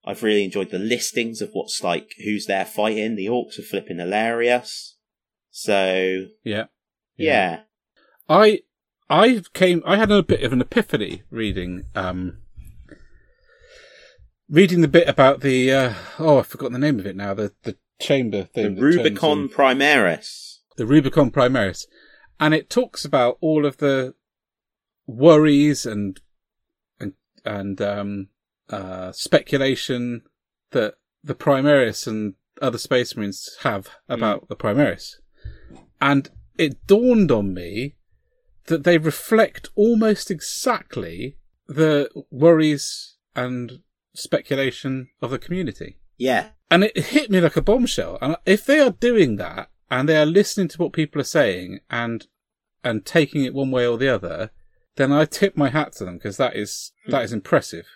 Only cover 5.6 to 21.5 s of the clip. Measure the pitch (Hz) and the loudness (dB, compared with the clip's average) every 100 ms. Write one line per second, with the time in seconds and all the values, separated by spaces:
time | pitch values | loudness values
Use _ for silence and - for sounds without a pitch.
5.6 | - 101 95 92 92 92 95 _ 113 104 | -2 0 2 0 -2 -4 -10 _ -8 -8
6.6 | 113 _ _ _ _ - 156 123 92 82 | -8 _ _ _ _ -6 0 2 0 -4
7.6 | 220 _ _ _ _ _ - 160 214 208 | _ _ _ _ _ _ 2 6 6 4
8.6 | _ _ _ _ _ 151 226 233 - - | _ _ _ _ _ 2 2 0 -4 0
9.6 | 180 175 160 202 214 208 175 185 127 127 | 2 2 0 0 4 2 2 0 0 -2
10.6 | - 240 - 131 101 - - 113 110 92 | 0 -2 0 -4 -4 -8 -12 -6 -4 -4
11.6 | 90 90 - - 92 92 92 - - - | -8 -10 -10 -8 -6 -6 -8 -10 -20 -20
12.6 | - - - - - - _ _ _ _ | -20 -20 -20 -20 -20 -20 _ _ _ _
13.6 | _ - - - - _ - _ _ 151 | _ -20 -20 -20 -20 _ -20 _ _ 4
14.6 | 196 175 156 170 165 - 135 139 143 127 | 6 6 6 6 4 6 4 4 0 2
15.6 | 127 135 127 98 - - 160 139 117 - | 2 2 0 -4 -14 -4 4 4 2 -8
16.6 | 135 123 147 123 95 95 101 98 104 _ | -8 -2 0 0 -4 -8 -6 -4 -6 _
17.6 | - - _ _ - 139 120 101 92 - | -12 -12 _ _ -2 0 0 -4 -6 -4
18.6 | 107 95 135 175 156 - 160 147 139 - | -4 2 4 4 2 0 0 0 -2 2
19.6 | 135 131 143 143 95 78 - - - - | 2 4 4 4 2 0 -8 -18 -20 -20
20.6 | _ - 113 151 135 - 131 143 127 | _ -8 4 4 4 2 2 4 2